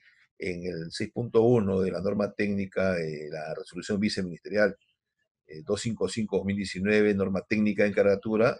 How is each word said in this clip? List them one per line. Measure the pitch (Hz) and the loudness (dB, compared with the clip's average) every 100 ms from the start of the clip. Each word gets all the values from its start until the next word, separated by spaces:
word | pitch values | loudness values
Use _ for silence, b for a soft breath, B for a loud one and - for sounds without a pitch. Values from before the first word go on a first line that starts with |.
| b b b - | b b b -8
en | 95 87 90 | -6 -6 -6
el | 87 82 | -6 -8
seis | - 107 | -6 -6
punto | - 120 113 | -6 0 4
uno | 113 120 98 95 | 6 6 4 2
de | 95 | 0
la | 85 | -2
norma | 95 104 101 | -2 0 -2
técnica | - 104 101 95 - 95 | -2 -2 -2 -4 -2 0
de | 90 80 76 76 | 0 -2 -6 -8
la | 78 76 | -10 -8
resolución | 78 - 87 85 101 | -10 -12 -10 -4 0
viceministerial, | 104 101 90 80 76 101 104 92 _ _ _ _ _ _ - | 0 -2 -6 -8 -4 0 0 0 _ _ _ _ _ _ -20
eh, | 78 80 | -12 -4
dos | 104 | -4
cinco | 120 107 95 | -2 -2 -4
cinco | - 107 95 | -2 -2 -2
dos | 95 | 0
mil | 101 | -2
diecinueve, | 95 92 98 107 104 | -4 -2 2 4 4
norma | 98 95 95 | 2 0 -2
técnica | - 107 107 98 | -2 0 2 2
de | 104 | 2
encargatura, | 98 101 98 113 107 120 | 4 4 2 2 2 2